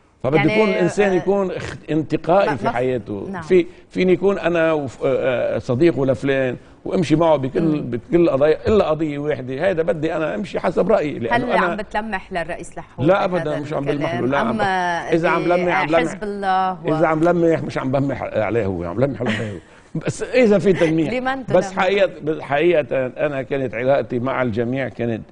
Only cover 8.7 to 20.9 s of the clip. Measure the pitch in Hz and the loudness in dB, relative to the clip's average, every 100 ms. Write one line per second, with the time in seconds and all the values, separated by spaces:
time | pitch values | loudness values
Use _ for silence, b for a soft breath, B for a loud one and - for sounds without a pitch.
8.7 | 208 156 156 156 143 147 135 127 131 190 | 2 2 0 -2 -4 -4 -4 -4 -2 -2
9.7 | 165 165 156 156 170 156 208 196 - 196 | 0 0 0 -2 -2 -4 -4 -6 -4 -2
10.7 | 208 185 202 151 - 113 240 247 214 180 | 0 2 2 0 -4 -2 0 0 0 0
11.7 | 170 - 214 220 190 - 180 160 - 170 | -2 -4 -6 -4 -8 -6 -8 -6 -10 -12
12.7 | - - - 147 196 202 180 151 147 143 | -14 -14 -2 2 2 2 -2 -2 -4 -4
13.7 | 147 139 143 151 175 247 269 226 220 202 | -4 -2 -2 -2 -2 0 0 0 0 0
14.7 | 185 180 170 131 165 165 165 170 180 180 | 0 -2 -2 -2 0 2 0 2 2 2
15.7 | 190 165 165 160 - 208 202 190 185 185 | 0 2 2 0 -4 -8 -4 0 0 0
16.7 | 180 160 151 160 160 170 175 165 151 - | -2 -2 0 2 2 2 4 2 2 -2
17.7 | 147 131 139 139 113 98 107 98 117 98 | -6 -2 0 0 -4 -4 -2 0 0 -2
18.7 | 87 85 95 139 117 123 110 110 90 - | -4 -4 0 -2 0 -4 -4 -6 -10 -16
19.7 | B B 160 160 - 185 240 226 202 202 | B B -8 -6 -6 0 4 6 6 4
20.7 | 165 165 | 4 2